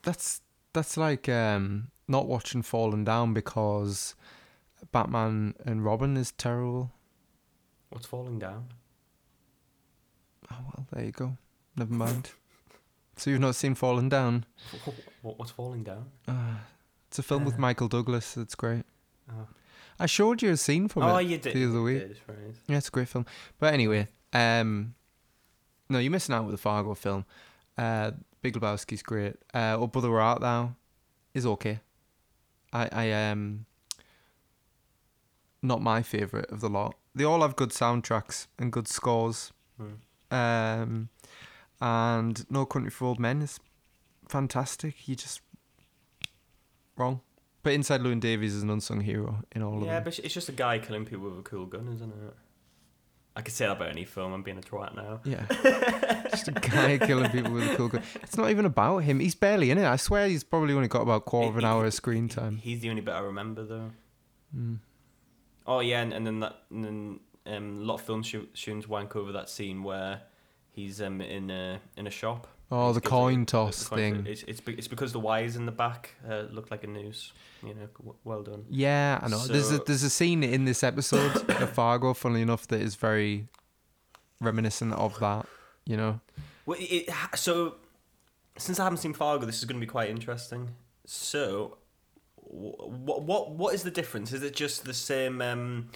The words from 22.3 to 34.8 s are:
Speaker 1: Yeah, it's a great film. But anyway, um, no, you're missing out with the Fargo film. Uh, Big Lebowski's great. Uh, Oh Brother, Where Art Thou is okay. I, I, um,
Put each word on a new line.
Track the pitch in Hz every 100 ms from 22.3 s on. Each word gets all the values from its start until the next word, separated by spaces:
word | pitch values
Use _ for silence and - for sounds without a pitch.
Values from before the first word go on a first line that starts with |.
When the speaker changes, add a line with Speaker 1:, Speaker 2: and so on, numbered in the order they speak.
| 107 104 117 -
Speaker 1:
Yeah, | 143
it's | -
a |
great | 135 127
film. | 127 120 - - -
But | 151
anyway, | 147 110 107 104 - _
um, | 123 117 117 113 104 107 120 _ _ _ _ _ _ _ _ -
no, | 131
you're | 127
missing | 180 -
out | 120
with | 107
the | 101
Fargo | 107 104 104
film. | 101 101 98 98 - - _ _ -
Uh, | 117 113 107 - - _
Big | 131 110
Lebowski's | 107 104 - 104
great. | - 110 101 - _
Uh, | 123 113 110
Oh | 120
Brother, | 131 120
Where | 113
Art | 110 120
Thou | 120 120 120 123 _ _ _ _ _
is | 135 120
okay. | 104 110 107 - _ _ _ _ _ _ _ _
I, | 120 117
I, | 117 113 107 107
um, | 104 104 104 110 _ - - - _ _ _ _ _ _ _